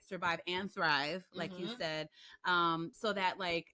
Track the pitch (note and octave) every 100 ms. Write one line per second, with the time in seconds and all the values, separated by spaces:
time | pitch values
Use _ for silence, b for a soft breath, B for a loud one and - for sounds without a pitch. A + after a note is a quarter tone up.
0 | - F#3 F3+ E3+ - F#3 G3 G3 E3 C#3+
1 | D3 F#3 F3+ F3 E3 F3+ G3+ A#3+ E3 D#3
2 | D#3 B B B F#3 F3 E3+ E3 E3 -
3 | A3 G3+ F#3 E3+ F3+ E3+ -